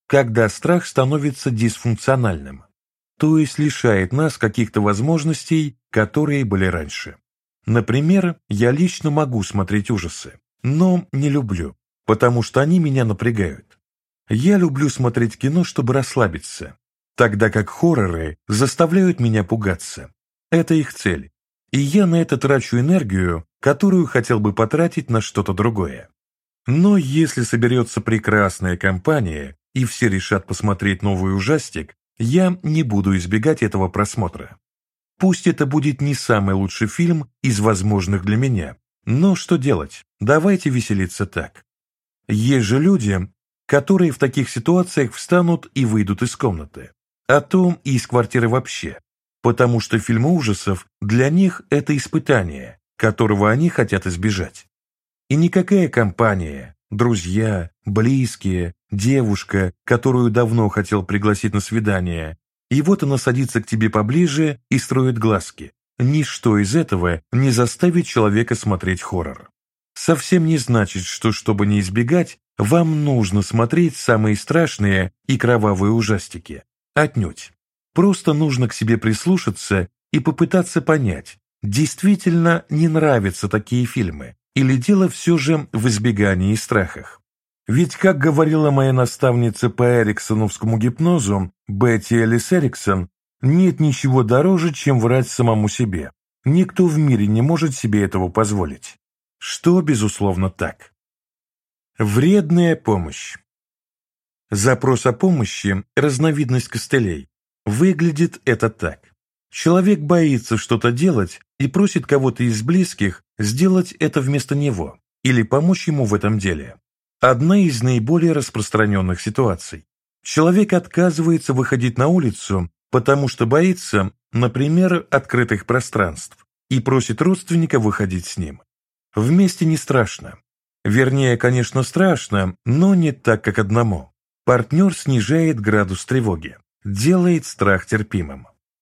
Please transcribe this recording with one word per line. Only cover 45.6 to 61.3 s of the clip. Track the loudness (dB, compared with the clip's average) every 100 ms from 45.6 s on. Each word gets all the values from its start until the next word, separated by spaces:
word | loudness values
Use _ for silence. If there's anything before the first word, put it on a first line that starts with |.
| -4
и | -2
выйдут | 0 0 0 -2
из | -4
комнаты, | -4 -4 -4 -10 -18 -20 _ _ _ 2
а | 2
то | 2 2 2 0
и | -2 -4
из | 0
квартиры | 0 0 0 0
вообще, | 0 -4 -10 -12 -14 _ _ _ _
потому | 0 2 2 2
что | 0 -4
фильмы | 0 0 2
ужасов | 0 0 -4 -4 -6 -8 -10
для | -2 2 2
них | 2 2 0 -4
это | -2 0
испытание, | -4 -2 -4 0 0 0 -8 -16 -20 _ -2
которого | -2 2 2 2 2
они | 2 0
хотят | 0 0 -2 -4
избежать. | -4 -2 -4 -6 -12 -20 _ _ _ _ _ -2
И | 0
никакая | 2 2 2 2 2
компания, | 2 0 2 0 0 -4 -10 -16 -20 -8
друзья, | -2 0 0 -2 -2 0 -2 -6 _ -4
близкие, | 0 0 0 -2 -4 -4 -4 -4 -10 _
девушка, | -4 0 2 0 -2 -2 -2 -2 -4
которую | -2 0 2 2 2
давно | 2 2 2 0
хотел | 0 -2 -2
пригласить | -2 -2 0